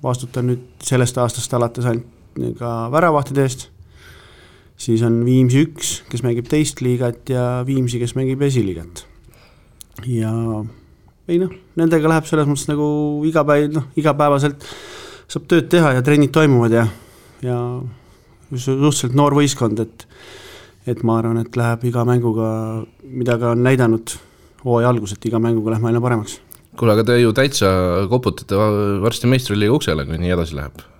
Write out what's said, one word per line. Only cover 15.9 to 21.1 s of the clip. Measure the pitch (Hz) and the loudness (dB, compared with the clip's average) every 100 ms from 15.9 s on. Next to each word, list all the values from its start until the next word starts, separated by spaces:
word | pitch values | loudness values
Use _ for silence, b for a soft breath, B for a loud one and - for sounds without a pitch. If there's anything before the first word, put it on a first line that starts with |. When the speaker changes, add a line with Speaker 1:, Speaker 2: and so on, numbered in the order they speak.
| 127 | 2
Speaker 1:
ja | |
trennid | 127 147 139 | 4 4 4
toimuvad | 160 156 127 117 | 4 4 4 4
ja, | 113 110 B B B B B | 4 2 B B B B B
ja | 123 123 120 123 127 - b b b b _ 123 | -6 -4 -4 -6 -10 -14 b b b b _ -8
su-, | 131 131 | -4 2
suhteliselt | 147 147 131 131 | 2 2 0 2
noor | 147 139 | 4 4
võistkond, | 147 - 120 107 | 2 0 -2 -2
et, | 110 - - B B B B B B B - | -6 -8 -20 B B B B B B B -8
et | 117 | -2
ma | 117 | 0